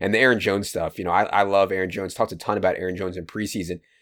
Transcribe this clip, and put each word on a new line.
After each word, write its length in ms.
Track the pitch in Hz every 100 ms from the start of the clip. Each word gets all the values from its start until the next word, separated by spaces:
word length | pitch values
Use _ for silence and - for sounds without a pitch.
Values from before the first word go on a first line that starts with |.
And 120 | 95
the 60 | 110
Aaron 220 | 131 113
Jones 280 | 104 98 98
stuff, 300 | 87 80 -
you 60 |
know, 80 | 90
I, 120 | 90
I 180 | 104 98
love 280 | 101 98 95
Aaron 200 | 95 92
Jones. 240 | - 95
Talked 180 | - 113
a 40 | 85
ton 220 | - 104
about 180 | 92 -
Aaron 200 | 92 90
Jones 200 | 95 90
in 100 | 80
preseason. 540 | 107 104 104 87 85 _ _